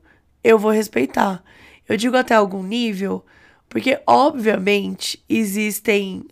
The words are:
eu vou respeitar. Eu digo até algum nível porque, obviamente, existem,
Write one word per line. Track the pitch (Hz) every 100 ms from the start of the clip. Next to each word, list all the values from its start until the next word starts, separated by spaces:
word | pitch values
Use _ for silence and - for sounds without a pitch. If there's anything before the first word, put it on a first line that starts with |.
| _ _ _ _
eu | 233 220
vou | 214
respeitar. | 220 208 226 262 - 202 180 - - - _ -
Eu | 208
digo | 240 254
até | 254
algum | 226 202 190
nível | 185 233 233 190 190 190 - _ _ _ _
porque, | 233 254 - -
obviamente, | 240 285 269 214 202 190 202 190 190 - - -
existem, | 220 208 202 214 202 - 208 190 185 -